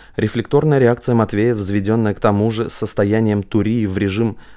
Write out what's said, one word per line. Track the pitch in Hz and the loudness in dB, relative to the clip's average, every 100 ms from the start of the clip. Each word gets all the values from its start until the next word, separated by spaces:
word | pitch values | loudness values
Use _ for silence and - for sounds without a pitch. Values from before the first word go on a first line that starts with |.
| - - | -12 -4
рефлекторная | 107 120 110 143 151 139 | -2 -2 0 0 2 4
реакция | 117 120 - | 4 2 0
Матвея, | 117 107 104 120 | 0 0 0 0
взведённая | 110 98 101 98 113 107 | 0 -2 -2 0 0 0
к | 98 | 0
тому | 110 101 113 | 0 2 0
же | 110 - | -2 -6
состоянием | - 107 - 101 110 110 101 | -4 -6 -2 0 2 2 0
Турии | - 107 104 117 101 | 0 -2 0 0 -2
в | 95 | -2
режим | 98 101 113 104 - | -2 0 -2 -4 -16